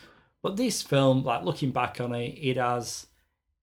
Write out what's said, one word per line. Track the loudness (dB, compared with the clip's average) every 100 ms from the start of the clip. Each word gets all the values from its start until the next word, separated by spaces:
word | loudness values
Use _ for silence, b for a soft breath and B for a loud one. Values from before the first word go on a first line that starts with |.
| B B B B
But | -4 -2
this | -2 -2
film, | 0 4 6 4 2
like, | -2
looking | -2 -2 0
back | 0 -2 -2
on | -4
it, | -4 -6 -4
it | -2 0
has, | 0 0 -4 -10 -14 _ _ _ _ _